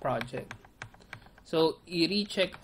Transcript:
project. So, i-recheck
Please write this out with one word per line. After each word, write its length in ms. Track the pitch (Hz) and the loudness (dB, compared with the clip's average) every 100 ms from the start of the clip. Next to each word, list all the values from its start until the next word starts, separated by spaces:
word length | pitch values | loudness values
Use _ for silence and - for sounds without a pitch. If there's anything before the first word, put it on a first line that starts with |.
project. 560 | 131 120 123 - - - - _ - - - - - - - | -2 -2 -4 -8 -10 -14 -20 _ -20 -20 -20 -20 -20 -20 -2
So, 380 | 160 160 - - | 2 2 2 -4
i-recheck 720 | 175 160 202 202 202 180 - | 0 2 2 0 0 -2 -2